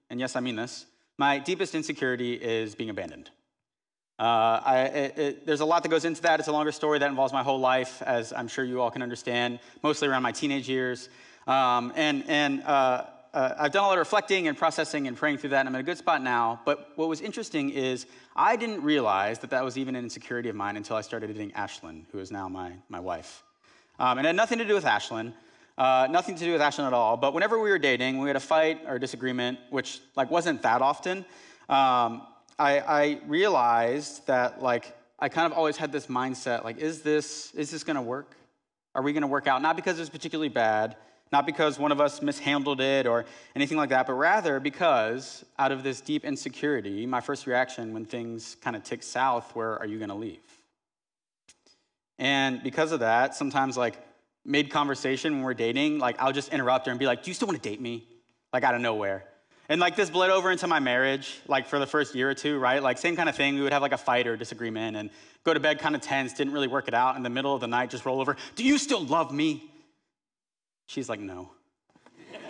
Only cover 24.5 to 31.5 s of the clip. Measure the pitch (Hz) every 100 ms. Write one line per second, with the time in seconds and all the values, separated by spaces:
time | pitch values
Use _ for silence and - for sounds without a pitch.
24.5 | 233 220 202 175 208 - 113 113 113 -
25.5 | _ _ - 131 131 131 170 180 175 170
26.5 | 165 147 143 139 123 110 117 139 156 202
27.5 | 226 214 185 143 123 127 131 139 135 -
28.5 | 160 160 160 - 127 127 120 127 127 123
29.5 | 127 - 135 123 - - - 127 170 170
30.5 | 135 117 120 135 151 180 190 180 - -